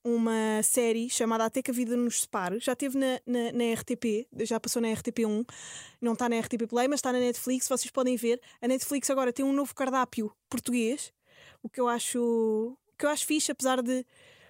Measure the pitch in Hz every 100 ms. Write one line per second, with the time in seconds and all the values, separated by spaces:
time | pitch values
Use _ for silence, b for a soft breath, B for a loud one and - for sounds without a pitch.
0 | 240 233 226 220 220 214 220 247 233 226
1 | 240 - 226 226 226 269 254 240 233 240
2 | 240 - - 220 180 214 277 247 277 269
3 | 262 254 - 247 233 240 233 226 - 240
4 | 233 214 254 - 220 220 - 240 226 220
5 | - 226 220 208 247 B B B B B
6 | 240 226 240 226 226 226 226 240 262 285
7 | 262 247 247 240 247 254 - 254 - -
8 | 254 247 233 247 B B 240 262 - 285
9 | - 269 247 240 277 277 277 - 262 262
10 | 247 - 208 - - 240 - 247 220 294
11 | - _ B B B B 240 - 247 233
12 | - 247 240 233 226 214 226 262 _ -
13 | 294 294 - 302 - 269 262 262 240 254
14 | 247 B B B B